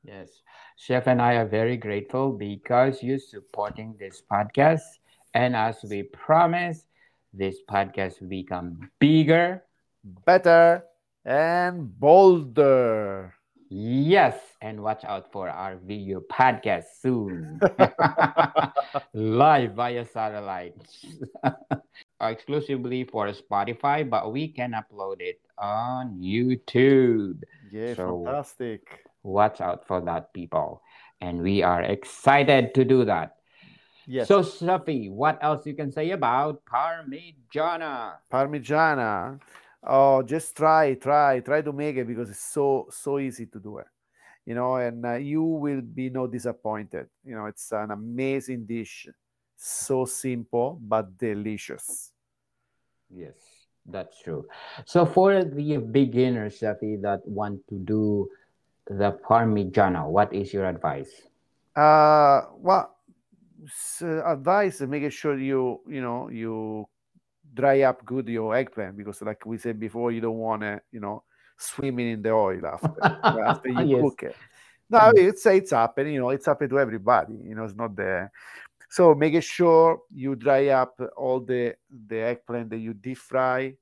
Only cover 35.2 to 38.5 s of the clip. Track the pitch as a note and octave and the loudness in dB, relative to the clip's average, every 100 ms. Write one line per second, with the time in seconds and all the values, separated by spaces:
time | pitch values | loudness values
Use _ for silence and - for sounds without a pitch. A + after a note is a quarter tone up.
35.2 | D3 D3+ D3+ D3 D3+ D3 C#3 D3 D#3 F#3 | -2 0 -2 -4 -6 -10 -8 -6 -6 -2
36.2 | B2 B2+ D3+ C#3+ _ B2 D#3+ E3 D3 C#3+ | 0 0 -2 -6 _ -4 -4 -6 -12 -16
37.2 | E3+ D3 A#2 C#3+ D#3+ E3+ D#3+ C3 G#2+ D#2+ | -18 _ _ -4 -4 -4 -8 -8 -12 -14
38.2 | _ B2+ C#3 | _ -2 -2